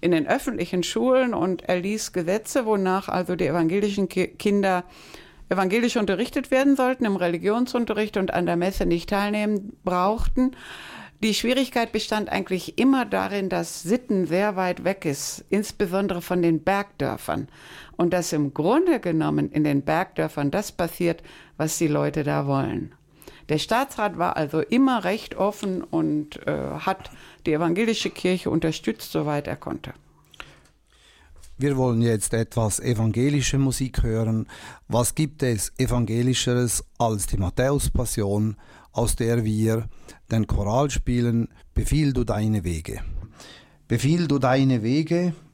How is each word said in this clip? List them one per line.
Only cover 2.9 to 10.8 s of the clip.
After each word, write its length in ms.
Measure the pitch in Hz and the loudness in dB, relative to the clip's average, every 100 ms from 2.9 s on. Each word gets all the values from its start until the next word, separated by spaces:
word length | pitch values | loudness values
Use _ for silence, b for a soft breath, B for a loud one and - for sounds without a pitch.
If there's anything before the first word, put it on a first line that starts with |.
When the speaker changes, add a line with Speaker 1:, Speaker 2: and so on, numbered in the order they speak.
| 185 196 | 0 0
Speaker 1:
also 260 | - 180 | -2 -2
die 120 | 180 165 | 0 0
evangelischen 640 | 170 160 190 208 202 190 | 2 2 2 0 0 -2
Ki-, 200 | - 180 | 0 -2
Kinder 560 | - 214 202 190 180 - B B B B B - | 0 0 2 2 0 -4 B B B B B -4
evangelisch 480 | 185 190 226 240 247 | 0 2 2 2 0
unterrichtet 540 | 202 185 247 - 262 | 0 0 0 -4 0
werden 260 | 262 277 277 | 2 4 4
sollten 300 | 254 254 226 | 2 2 0
im 100 | 196 | 0
Religionsunterricht 1000 | 175 175 180 220 247 247 240 214 214 208 | 0 0 0 0 0 -2 -2 -2 0 0
und 140 | 190 | 0
an 120 | - 175 | 0 0
der 100 | 175 | 2
Messe 300 | 180 190 175 | 0 0 0
nicht 220 | 170 - | 0 0
teilnehmen 640 | 202 202 208 208 208 202 - | -2 0 0 0 -2 -4 -8
brauchten. 720 | - 180 185 226 - - 254 B B B | -2 2 2 2 2 2 0 B B B